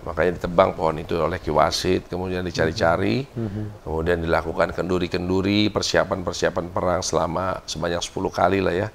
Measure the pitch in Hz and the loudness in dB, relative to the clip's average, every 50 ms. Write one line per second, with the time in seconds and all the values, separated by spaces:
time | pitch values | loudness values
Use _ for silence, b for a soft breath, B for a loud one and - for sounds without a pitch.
0 | - - 85 82 82 90 87 87 - 90 85 87 95 98 90 - 87 80 78 78 | -8 -6 0 2 2 2 2 0 -4 0 4 4 4 4 4 2 0 0 0 0
1 | 87 - 87 85 78 80 90 90 - 78 76 73 76 85 - - - 92 92 92 | -2 -2 0 0 0 0 0 -2 -2 0 4 4 4 4 2 0 0 2 0 0
2 | - - - 87 92 92 92 92 92 87 80 82 80 82 82 - 85 82 85 90 | 0 -4 -6 -6 -4 -4 -4 -4 -4 -4 0 0 0 0 0 2 2 2 2 2
3 | 98 101 113 123 135 - - 120 113 104 98 107 107 107 107 - - 80 78 80 | 2 0 0 0 -2 -6 -6 -6 -6 -4 -4 -6 -6 -8 -10 -12 -10 -6 -4 -2
4 | 80 87 87 82 82 82 80 82 82 80 80 85 85 87 - - 85 90 90 90 | 0 0 0 0 2 0 0 0 0 0 0 0 0 0 0 -2 -2 0 0 0
5 | 87 82 - 90 90 90 92 95 90 98 104 104 107 104 - 101 92 - - 85 | 0 -2 -2 -2 -2 0 0 2 2 2 2 2 2 2 0 -2 -2 2 2 2
6 | 80 92 98 95 90 95 90 - - 82 85 92 85 85 90 104 92 90 87 85 | 2 2 0 -4 -4 -4 -4 0 0 0 0 0 -4 -4 -4 -2 0 0 0 0
7 | 90 - - 80 80 85 82 87 92 95 - - - - - 78 80 87 85 85 | 0 0 0 0 0 0 -2 -2 -2 -2 -4 -6 -6 -10 -8 -4 -2 -2 -2 -2
8 | - - - 92 95 87 - - 90 90 95 98 92 87 87 87 104 107 - | -4 -6 -6 -4 -4 -4 0 2 2 4 4 4 2 2 2 0 0 -2 -4